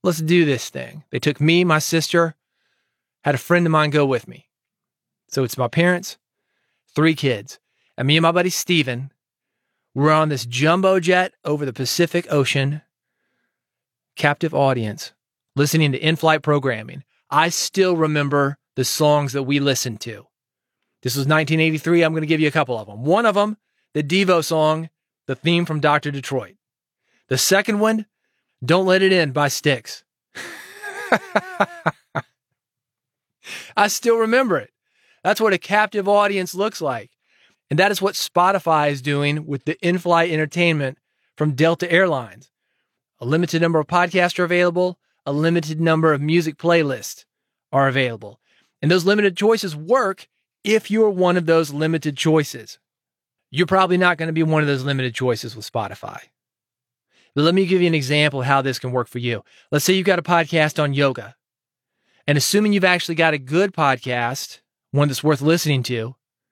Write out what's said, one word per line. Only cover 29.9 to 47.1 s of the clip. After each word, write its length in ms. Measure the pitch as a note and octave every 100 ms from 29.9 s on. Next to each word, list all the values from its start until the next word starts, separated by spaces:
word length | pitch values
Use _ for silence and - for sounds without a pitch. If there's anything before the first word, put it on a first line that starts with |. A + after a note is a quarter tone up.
| - _ _ _
<laughs> 80 | - - - - G#4 G#4 G4 A#4+ F4+ F#4+ F4 F#4 F4+ - E4+ D#4+ - _ - - _ _ _ _ _ _ _ _ _ _ _ - - - -
I 100 | G#3
still 300 | - A#3+ A3+
remember 400 | A3 B3 B3+ D#3
it. 140 | G#2 _ _ _ _ _
That's 180 | F3+ G#3
what 120 | A3
a 40 | F#3
captive 500 | - G#3 G#3+ G#3 F#3+
audience 480 | G3+ G3+ G3+ F3+ F3
looks 260 | G#3+ -
like. 300 | D3+ A#2 G#2+ _ _ _ _ _ _
And 100 | D3
that 120 | G3
is 100 | G3+
what 120 | G3
Spotify 800 | - - F3 F3+ G3 E3+ D#3 D3
is 100 | C#3
doing 460 | C3+ C#3+ C#3+ D3+ D3+
with 180 | C#3 -
the 140 | - F3
in-flight 440 | F3+ F3 E3 E3+
entertainment 680 | D#3 D#3 F3 E3+ D#3 C3 - _ _ _ -
from 180 | D3+
Delta 380 | C3 E3 E3+ F3
Airlines. 600 | E3+ F#3 C3+ A2 F#2+ _ _ _ _ _ _ _ _
A 60 | A#2+
limited 360 | D#3 F3 E3+
number 180 | E3 D#3+
of 80 | D3
podcasts 500 | F3+ F3 F3+ F3 -
are 60 |
available. 560 | F3 F3 F3+ F3 F3+ F3+ _ _ -
A 60 |
limited 500 | C#3+ E3 E3+ D3+ D#3
number 320 | E3 D#3+ D#3+
of 80 | C#3+
music 360 | D3 E3+ D#3 C#3+
playlists 680 | E3 E3+ D3 A#2+ -